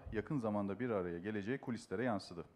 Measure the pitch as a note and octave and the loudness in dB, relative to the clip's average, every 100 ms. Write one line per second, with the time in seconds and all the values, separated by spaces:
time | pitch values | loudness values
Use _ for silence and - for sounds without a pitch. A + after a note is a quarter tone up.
0 | - A2 G#2 D3 A2 G#2 G2 G2 B2 G2+ | -2 -2 0 2 2 2 2 0 2 2
1 | F2+ E2+ G2 G#2+ G2 C#3 - A2+ - F#2+ | 2 0 -2 0 0 -2 -2 -4 -2 0
2 | B2 G2 - E2+ - | 2 0 -2 -8 -10